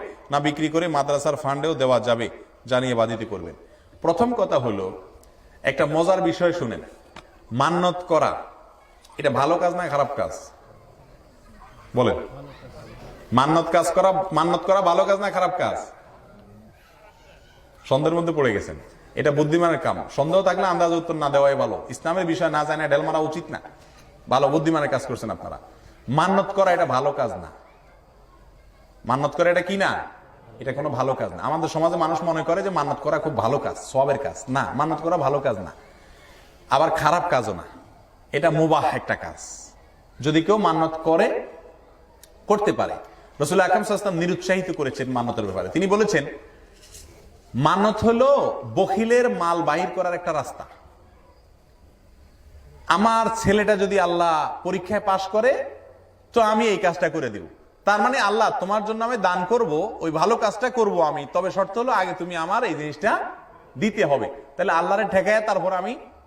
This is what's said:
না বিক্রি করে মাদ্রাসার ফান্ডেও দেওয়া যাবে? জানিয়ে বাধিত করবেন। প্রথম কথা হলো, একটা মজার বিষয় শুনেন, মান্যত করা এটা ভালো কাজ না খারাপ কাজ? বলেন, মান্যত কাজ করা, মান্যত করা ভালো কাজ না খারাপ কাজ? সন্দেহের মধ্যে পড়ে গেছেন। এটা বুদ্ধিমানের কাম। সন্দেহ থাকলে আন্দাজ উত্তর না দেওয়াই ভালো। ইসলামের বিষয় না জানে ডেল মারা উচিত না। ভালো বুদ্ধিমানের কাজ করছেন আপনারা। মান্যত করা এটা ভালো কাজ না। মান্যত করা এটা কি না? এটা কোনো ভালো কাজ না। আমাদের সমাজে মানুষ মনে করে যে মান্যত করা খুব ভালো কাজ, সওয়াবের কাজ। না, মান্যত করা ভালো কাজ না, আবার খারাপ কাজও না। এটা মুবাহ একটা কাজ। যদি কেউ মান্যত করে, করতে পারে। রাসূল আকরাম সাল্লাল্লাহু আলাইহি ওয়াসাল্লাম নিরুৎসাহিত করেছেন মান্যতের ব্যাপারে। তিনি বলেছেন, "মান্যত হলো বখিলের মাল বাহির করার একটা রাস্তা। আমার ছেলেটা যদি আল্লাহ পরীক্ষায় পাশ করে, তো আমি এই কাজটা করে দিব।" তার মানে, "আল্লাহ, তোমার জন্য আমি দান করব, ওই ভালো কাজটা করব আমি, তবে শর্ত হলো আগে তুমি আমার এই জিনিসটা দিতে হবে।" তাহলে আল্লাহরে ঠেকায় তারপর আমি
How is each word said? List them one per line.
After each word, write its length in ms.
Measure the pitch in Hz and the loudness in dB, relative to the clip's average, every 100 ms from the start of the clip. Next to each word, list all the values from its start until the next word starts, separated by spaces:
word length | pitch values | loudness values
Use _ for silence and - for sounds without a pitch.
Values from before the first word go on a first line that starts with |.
| - - - | -4 -16 -4
না 100 | 143 | -2
বিক্রি 280 | 151 151 156 | 0 0 0
করে 200 | 160 175 | 0 0
মাদ্রাসার 480 | 147 139 143 156 143 | 0 2 0 0 -2
ফান্ডেও 380 | 135 143 156 | -2 -2 -2
দেওয়া 260 | 143 131 123 | 0 2 2
যাবে? 280 | 117 117 107 - - - 120 | 2 0 -2 -8 -20 -16 -2
জানিয়ে 280 | 127 127 | 0 2
বাধিত 340 | 117 113 113 107 | 0 0 -2 -6
করবেন। 240 | 95 85 - - - - - | -10 -10 -16 -20 -20 -20 -6
প্রথম 320 | 160 165 240 | 0 2 2
কথা 240 | 226 185 147 | 0 0 0
হলো, 440 | 123 98 95 92 - - - - - - | 0 -4 -6 -10 -16 -20 -20 -20 -20 -8
একটা 240 | 131 135 151 | -4 0 0
মজার 360 | 160 175 190 | 2 2 2
বিষয় 300 | 180 165 175 | 2 2 0
শুনেন, 280 | 170 120 90 - - - - - - - | 0 -4 -8 -12 -20 -20 -20 -20 -20 -6
মান্যত 520 | 117 151 175 180 180 175 | 0 0 2 0 -2 0
করা 340 | 156 117 - - - - - - - - - | 2 2 -2 -10 -20 -20 -20 -20 -20 -18 -4
এটা 120 | 143 | 0
ভালো 260 | 123 143 175 | 2 2 2
কাজ 180 | 175 | 0
না 140 | 180 160 | -2 -2
খারাপ 280 | 143 135 - | 0 0 -2
কাজ? 340 | 90 - - - - - - - - - - - - - - - - 123 | -6 -6 -16 -20 -20 -20 -20 -20 -20 -20 -20 -20 -20 -20 -20 -20 -6 0
বলেন, 200 | 117 - - 135 143 - - - - - - - - | 2 0 -6 -14 -18 -20 -20 -20 -20 -20 -20 -18 0
মান্যত 380 | 120 143 165 165 | 2 4 2 4
কাজ 200 | 170 170 | 2 2
করা, 320 | 185 190 190 190 | 4 4 2 0
মান্যত 280 | 156 170 170 | 0 2 0
করা 200 | 185 190 | 2 2
ভালো 240 | 175 175 | 4 4
কাজ 160 | 190 196 | 2 2
না 100 | 202 | 0
খারাপ 280 | 180 180 180 | 0 0 0
কাজ? 280 | 113 104 - - - - - - - - - - - - - - - - - - - - | -2 -4 -8 -16 -20 -20 -20 -20 -20 -20 -20 -20 -20 -20 -20 -20 -20 -20 -20 -20 -20 -12
সন্দেহের 340 | - 135 156 170 | 0 2 2 0
মধ্যে 140 | 170 | 0
পড়ে 200 | 151 127 | 2 2
গেছেন। 240 | 98 - 73 - - - | 0 -4 -12 -16 -20 -10
এটা 160 | - 147 | -2 0
বুদ্ধিমানের 480 | 143 151 170 170 156 | 2 2 2 2 0
কাম। 260 | 117 98 - - | -2 -4 -4 -2
সন্দেহ 260 | 151 190 | 2 2
থাকলে 240 | 190 180 190 | 2 2 0
আন্দাজ 260 | 170 170 | 2 2
উত্তর 220 | 165 165 | 0 -2
না 140 | 156 143 | -2 0
দেওয়াই 260 | 143 139 | 4 4
ভালো। 320 | 131 120 101 - | 2 0 -4 -8
ইসলামের 380 | 123 160 185 170 | -8 -4 -2 0
বিষয় 240 | 165 160 | 0 0
না 140 | 151 | 0
জানে 240 | 151 156 151 | 0 -2 0
ডেল 140 | 143 | 0
মারা 160 | 156 156 | 2 0
উচিত 260 | 156 170 - | -2 -4 -10
না। 100 | 131 - - - - - - - | -12 -14 -20 -20 -20 -20 -14 0
ভালো 200 | 131 139 | 2 4
বুদ্ধিমানের 400 | 156 156 160 147 | 2 2 0 0
কাজ 180 | 131 - | -2 -4
করছেন 240 | 117 110 | -8 -8
আপনারা। 280 | 85 85 73 - - - - - | -8 -10 -14 -16 -20 -20 -14 -4
মান্যত 440 | 147 180 196 196 | 0 2 2 0
করা 180 | 196 185 | 2 2
এটা 140 | 175 151 | 4 2
ভালো 260 | 127 143 | 0 0
কাজ 180 | 143 117 | -2 -4
না। 180 | 92 87 - - - - - _ - - - - - - - - - | -6 -14 -18 -20 -20 -20 -20 _ -20 -20 -20 -20 -20 -20 -20 -20 -10
মান্যত 320 | - 135 147 - | -2 0 0 2
করা 140 | 170 | 2
এটা 100 | 175 | 2
কি 160 | 175 196 | 0 0
না? 300 | 165 101 - - - - - - | 0 -2 -6 -14 -20 -20 -20 -10
এটা 120 | - | -8
কোনো 180 | 151 151 | -4 -4
ভালো 240 | 127 131 | -2 0
কাজ 180 | 127 101 | -2 -4
না। 100 | 85 | -6
আমাদের 260 | 117 156 160 | -4 -2 -2
সমাজে 280 | 156 170 170 | 0 0 2
মানুষ 260 | 160 160 | 0 0
মনে 200 | 170 160 | -2 -2
করে 200 | 156 185 | 0 -2
যে 80 | 196 | -2
মান্যত 260 | 170 143 - | -2 -2 -4
করা 160 | 151 156 | -2 -2
খুব 180 | 151 117 | -2 -2
ভালো 220 | 113 139 | -2 -2
কাজ, 180 | 107 - | -4 -10
সওয়াবের 420 | - 131 143 127 | -4 0 0 0
কাজ। 260 | 85 - - | -4 -8 -4
না, 240 | 135 107 | -4 -2
মান্যত 240 | 120 156 151 | -2 -2 -2
করা 140 | 165 170 | -2 0
ভালো 240 | 135 143 | 0 0
কাজ 180 | 139 98 | -2 -4
না, 140 | 85 - - - - - - - - - - | -8 -16 -20 -20 -20 -20 -20 -20 -20 -16 0
আবার 200 | 135 160 | 2 2
খারাপ 400 | - 151 151 - | 2 2 2 2
কাজও 240 | 131 107 | 0 0
না। 80 | 85 - - - - - - - | -6 -10 -18 -20 -20 -20 -20 -6
এটা 180 | 143 165 | 0 2
মুবাহ 340 | 156 160 151 | 4 4 4
একটা 300 | 151 135 - | 2 -2 -4
কাজ। 560 | 104 85 73 - - - - - - - - | -6 -6 -12 -16 -18 -20 -20 -20 -20 -20 -6
যদি 220 | 139 156 | 0 2
কেউ 140 | 165 214 | 4 4
মান্যত 440 | 180 160 160 - | 2 2 0 -2
করে, 420 | 160 165 262 - - - - - - - - - - - - | 2 2 2 -2 -8 -14 -20 -20 -20 -20 -20 -20 -20 -8 0
করতে 260 | 208 208 | 0 2
পারে। 200 | 117 92 | 0 -2
রাসূল 680 | - - - - - 147 185 | -6 -14 -20 -12 -4 0 2
আকরাম 220 | 180 185 | 4 2
সাল্লাল্লাহু 0 | |
আলাইহি 100 | 208 | 0
ওয়াসাল্লাম 260 | 202 202 165 | -2 -2 -2
নিরুৎসাহিত 580 | 175 175 185 190 180 156 | -2 -2 0 -2 -2 -4
করেছেন 340 | 135 131 127 | -4 -4 -4
মান্যতের 340 | 123 120 110 | -2 -2 -4
ব্যাপারে। 240 | 101 92 92 | -4 -4 -4
তিনি 180 | 165 190 | -2 2
বলেছেন, 400 | 202 214 156 139 - - - - - - - - - - - - | 2 2 0 -2 -10 -18 -20 -20 -20 -20 -20 -20 -20 -20 -20 -8
"মান্যত 500 | 117 151 180 214 214 | 0 2 4 2 2
হলো 580 | 220 233 269 269 139 - 113 | 2 4 4 4 2 -4 -4
বখিলের 560 | 147 190 214 226 240 240 | 0 0 0 2 2 2
মাল 320 | 180 170 170 | 0 0 0
বাহির 240 | 151 160 180 | 0 0 -2
করার 200 | 185 180 | -2 -4
একটা 180 | 175 175 | -4 -4
রাস্তা। 340 | 151 - - - - - - - - - - _ _ _ _ - - _ - - - - - - - - | -4 -6 -10 -18 -20 -20 -20 -20 -20 -20 -20 _ _ _ _ -20 -20 _ -20 -20 -20 -20 -20 -20 -6 0
আমার 400 | 170 226 226 220 226 | 2 4 2 0 0
ছেলেটা 400 | - 208 202 202 | 2 4 4 2
যদি 240 | 196 196 | 2 2
আল্লাহ 600 | 175 170 170 156 143 - | 2 2 2 2 -2 -6
পরীক্ষায় 360 | 175 190 - 208 | -4 -4 -2 -2
পাশ 280 | 202 190 - | 0 0 0
করে, 360 | 214 247 403 - - - - - _ _ | 0 2 2 -4 -12 -20 -20 -20 _ _
তো 80 | 233 | 2
আমি 260 | 214 226 226 | 2 2 2
এই 100 | 175 | 2
কাজটা 320 | 175 170 165 | 0 0 -2
করে 220 | 156 123 | -2 -4
দিব।" 160 | 101 82 - - _ | -6 -14 -18 -20 _
তার 180 | 196 208 | 0 2
মানে, 160 | 247 269 | 2 2
"আল্লাহ, 320 | 202 220 196 202 | 2 2 2 0
তোমার 240 | 180 214 | -2 -2
জন্য 200 | 214 220 | -2 -4
আমি 120 | 226 240 | -4 0
দান 280 | 185 180 | 0 0
করব, 520 | 180 233 190 151 202 - | 0 0 2 0 -2 -4
ওই 100 | 165 | -4
ভালো 260 | 156 185 233 | 2 2 2
কাজটা 340 | 214 - 247 | 0 0 -2
করব 300 | 233 208 180 | 2 2 4
আমি, 260 | 151 147 139 | 2 0 -4
তবে 180 | 180 185 | -2 0
শর্ত 280 | 190 190 233 | 0 -2 -2
হলো 140 | 254 | 0
আগে 200 | 214 185 170 | 0 0 -4
তুমি 180 | 175 170 | -6 -4
আমার 280 | 170 226 | -2 0
এই 100 | 226 | 0
জিনিসটা 560 | 147 151 - - 349 - - - - - 123 | -4 -6 -2 0 0 -4 -12 -20 -20 -16 -4
দিতে 260 | 214 214 | -2 2
হবে।" 260 | 160 131 107 - - - | 2 2 -2 -8 -10 -4
তাহলে 160 | 190 | 0
আল্লাহরে 320 | 165 180 202 | 2 2 0
ঠেকায় 360 | 202 190 190 220 | 2 2 2 2
তারপর 320 | 214 185 185 | 2 0 0
আমি 240 | 185 202 294 - - | -2 -4 -8 -14 -20